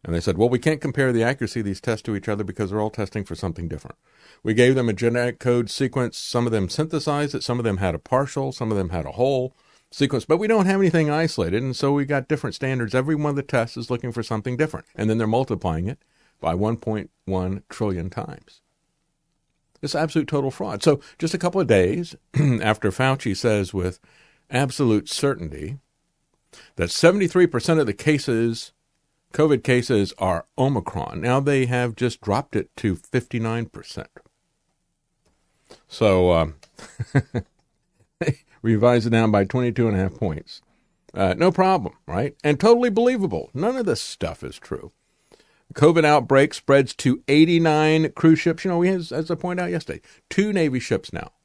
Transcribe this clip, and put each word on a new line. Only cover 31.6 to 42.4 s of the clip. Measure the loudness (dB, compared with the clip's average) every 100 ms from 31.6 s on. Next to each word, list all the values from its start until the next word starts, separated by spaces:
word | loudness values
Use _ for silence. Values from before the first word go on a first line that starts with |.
| 2
have | 0 -2 -2
just | -4 -2
dropped | -2 -2 0
it | -6 -6 -4
to | -4 -4
fifty-nine | -4 -4 -4 -6 -4 -4 -6
percent. | -12 -14 -14 -14 -20 _ _ _ _ _ _ _ _ _ _ _ _ _ _ _ -20 _
So, | 0 2 4 4
um, | 4 2 -4 _ -20 -20 -12 -2
<laughs> | -2 0 -8 -8 _ _ _ _ _ _ _
they | -4 -4 _ _
revised | 0 4 6 4 4
it |
down | 2 4
by | 4
twenty-two | 2 0 -2 0 2
and | 2
a |
half | 0 -2
points. | -4 -4 -12 -20 _ _ _ _ _
Uh, | -2 0 2
no | 2
problem, | 4 2 2 -2 -10 -6
right? | -4 -4 -2